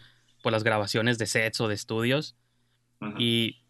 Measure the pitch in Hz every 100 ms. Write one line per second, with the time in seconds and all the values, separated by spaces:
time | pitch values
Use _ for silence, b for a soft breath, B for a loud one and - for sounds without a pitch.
0 | b b b b 120 110 110 107 101 117
1 | 113 113 107 120 110 - 113 104 - 113
2 | 117 139 156 - _ _ _ _ _ -
3 | 107 107 117 117 113 -